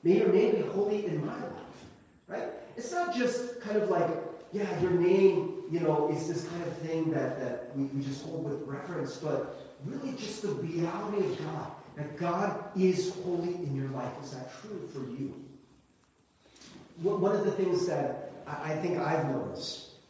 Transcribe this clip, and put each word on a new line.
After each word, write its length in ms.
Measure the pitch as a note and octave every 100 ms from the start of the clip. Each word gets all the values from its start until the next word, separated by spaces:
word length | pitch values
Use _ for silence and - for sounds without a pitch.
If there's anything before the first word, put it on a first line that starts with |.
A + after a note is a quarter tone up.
May 160 | E3+ G3
your 140 | F#3+
name 240 | F#3+ - F#3+
be 60 |
holy 440 | - G3 G#3 G#3 F3
in 180 | D3+
my 160 | - -
life," 380 | - - - - - - - - -
right? 220 | G#3+ - - - -
It's 160 | -
not 220 | F4 F4
just 460 | B3 B3 A#3 - -
kind 160 | G#3 G#3+
of 120 | F#3+
like, 220 | - E3 - - - -
yeah, 280 | G3+ G3 D#3+
your 100 | F3
name, 720 | E3+ F3+ G3 F#3+ E3+ D#3+ - -
you 100 | E3
know, 280 | D#3 D3+ D3+
is 180 | - -
this 200 | E3+ -
kind 140 | E3+
of 140 | E3+ -
thing 320 | D#3 D#3+ D#3+
that, 280 | C#3 B2 -
that 360 | B2 - - C#3
we, 80 |
we 180 | C#3 C#3
just 220 | C3+ C3+
hold 200 | D#3+ E3
with 180 | D3 C#3 C#3
reverence, 500 | C#3 F3+ D#3+ C3+ -
but 600 | D#3 C3+ - - - -
really 320 | D3 C4+ C4+ -
just 260 | G#3 -
the 60 | G#3
reality 720 | - D#3+ E3 E3 G3 G#3 G3+
of 200 | D#3+ -
God, 340 | D#3 D#3 - - - -
that 200 | D3+ -
God 480 | F3 F3 G3+ - - F#3
is 380 | F#3 - - -
holy 300 | F3+ E3+ F3
in 200 | F3 D3+
your 140 | C3+ C3+
life. 220 | C3+ A#2+ D3
Is 100 | C3
that 180 | C3+ B2+ -
true 280 | G#3+ F#3 E3+
for 80 | C#3
you? 340 | B2 B2+ C#3 - - - - - _ _ _ _ _ _ _ - - - - -
One, 180 | F3+ G3+
one 160 | G3 G3+
of 80 |
the 80 | F#3
things 340 | - F3+ F3 -
that 460 | - C#3+ - - - -
I, 260 | - D#3
I 40 | D#3
think 220 | F3 F3
I've 300 | D3+ D#3+ C#3+
noticed 640 | C3 - - - - - -